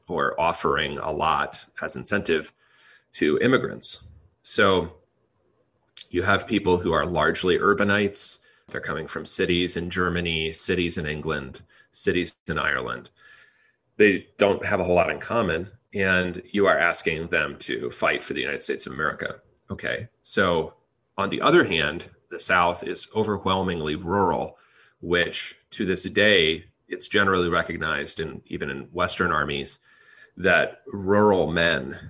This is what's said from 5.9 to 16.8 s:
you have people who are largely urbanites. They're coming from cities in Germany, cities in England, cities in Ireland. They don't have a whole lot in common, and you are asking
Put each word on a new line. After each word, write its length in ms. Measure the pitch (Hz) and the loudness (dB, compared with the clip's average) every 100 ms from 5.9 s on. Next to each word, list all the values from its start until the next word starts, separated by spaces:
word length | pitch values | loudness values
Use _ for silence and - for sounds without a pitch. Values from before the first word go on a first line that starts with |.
| - - | -18 -6
you 120 | 117 | -2
have 240 | 101 98 - | 2 2 2
people 300 | 104 90 87 | 0 2 2
who 140 | 87 | 2
are 140 | 78 82 | 0 0
largely 520 | 82 78 85 92 85 | 2 0 2 2 2
urbanites. 800 | 95 101 101 101 101 - - - _ _ - | 4 2 2 2 0 -4 -12 -14 _ _ -12
They're 120 | - | -10
coming 260 | - 73 78 | -6 -8 -8
from 200 | 78 76 | -10 -6
cities 500 | - 90 87 90 85 | -2 0 2 0 -4
in 140 | 87 | -4
Germany, 640 | 90 90 87 87 80 80 | -2 0 0 -2 -2 -4
cities 440 | 80 - 90 85 87 | -6 -2 0 0 -2
in 80 | 76 | -6
England, 540 | 76 76 73 67 - - _ _ | -4 -4 -4 -6 -16 -20 _ _
cities 440 | - 98 87 85 - - | -6 -2 0 -2 -8 -6
in 100 | 78 | -4
Ireland. 520 | 76 64 60 62 - _ - - _ _ _ _ _ - | -2 -2 -4 -8 -14 _ -20 -20 _ _ _ _ _ 4
They 300 | 104 90 - - | 6 4 -2 2
don't 260 | 101 92 | 2 2
have 160 | 92 101 | 0 0
a 40 | |
whole 120 | 90 90 | 2 4
lot 140 | 80 | 2
in 100 | 73 | 0
common, 500 | - 117 98 82 95 - _ | -2 0 0 -2 -6 -14 _
and 500 | 101 95 92 90 87 - | -2 2 2 0 -6 -4
you 160 | 101 95 | 2 4
are 120 | |
asking 500 | 78 | 4